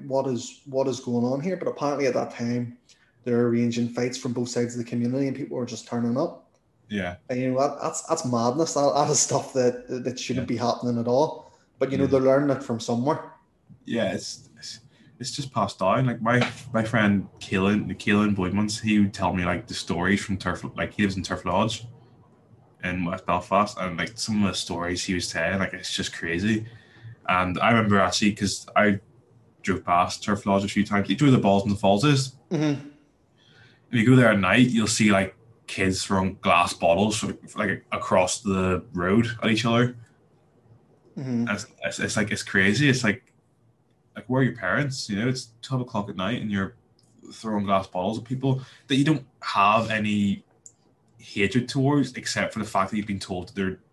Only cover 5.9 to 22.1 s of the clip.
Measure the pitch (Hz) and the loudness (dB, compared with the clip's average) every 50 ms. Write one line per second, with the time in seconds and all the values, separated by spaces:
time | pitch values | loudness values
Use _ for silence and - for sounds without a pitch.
5.9 | 123 120 117 117 120 135 - - - - - _ _ _ _ _ _ _ _ - | -4 -2 -2 0 0 0 -2 -4 -6 -10 -20 _ _ _ _ _ _ _ _ -6
6.9 | 104 101 92 87 90 - _ - 127 123 131 131 127 131 - - - - - 160 | -6 -4 -4 -4 -8 -10 _ -6 -4 -2 -2 0 0 0 0 0 -2 -4 -6 -6
7.9 | 160 - - - 165 - - 127 123 117 117 123 123 156 170 165 - 143 143 143 | -6 -6 -6 -4 -4 -2 -2 0 0 0 2 2 2 0 0 0 0 2 2 2
8.9 | - 143 147 147 147 - - - - 131 - - - 131 123 123 120 123 - - | 4 2 2 2 2 0 0 0 0 -2 -2 -2 0 2 2 2 0 -2 -6 -8
9.9 | 131 123 123 131 120 - - - 127 127 120 123 120 113 120 120 113 - 123 123 | -8 -6 -6 -6 -6 -6 -6 -4 -4 -4 -4 -4 -4 -2 0 -2 -2 -2 -2 -2
10.9 | 120 117 117 120 123 131 151 156 - - - - - _ _ _ _ - 135 135 | -2 -2 0 2 2 4 2 2 0 -6 -16 -20 -20 _ _ _ _ -4 -2 0
11.9 | 135 135 139 127 135 135 131 131 131 139 147 143 135 127 - - 120 110 - - | 0 2 2 4 4 4 6 6 4 4 4 2 0 -2 -2 -4 -6 -4 -2 -2
12.9 | 120 117 123 147 160 - - - - - _ _ _ _ _ - - - _ - | -2 0 0 0 0 -2 -4 -12 -18 -20 _ _ _ _ _ -20 -20 -18 _ -6
13.9 | 117 117 104 92 90 - - - - - - - - - - - - - - - | -2 -2 -2 -2 -2 -6 -8 -12 -14 -16 -18 -20 -20 -20 -18 -18 -18 -18 -20 -20
14.9 | _ _ _ - - - 123 - - - 135 - - 117 101 101 - - 95 92 | _ _ _ -20 -18 -14 -12 -10 -8 -8 -10 -6 -2 -2 -2 -2 -2 -2 0 2
15.9 | 107 127 131 127 113 - 110 113 123 123 120 - - - - - - 113 110 107 | 2 2 2 0 0 0 0 2 2 4 2 0 -2 -8 -10 -4 -2 -2 0 2
16.9 | 123 113 107 101 101 98 92 - - - - - 104 95 95 98 104 104 - 92 | 2 4 4 4 4 2 0 -4 -10 -18 -6 -2 0 2 2 2 2 2 0 -4
17.9 | 98 - - 110 104 101 107 104 101 95 92 92 95 101 107 104 107 - - 110 | -6 -4 0 2 4 4 4 4 2 0 0 0 0 0 0 -2 -2 -4 0 2
18.9 | 107 104 101 98 - - 92 90 87 92 90 87 90 85 - - - - - - | 4 4 4 2 2 0 -2 0 0 0 0 0 -2 -2 -4 -8 -10 -8 -6 -4
19.9 | 90 82 87 92 101 101 - - 98 92 - 92 - - - - - - - - | -2 0 2 2 2 2 0 -2 -6 -4 -2 -4 -4 -4 -6 -8 -6 -6 -6 -4
20.9 | - - 104 95 92 92 85 - 92 - - 92 87 98 110 117 - - - - | -2 0 0 0 0 -2 -4 -4 -6 -4 -2 0 2 2 2 0 -2 -6 -10 -14
21.9 | - - - - | -18 -20 -20 -20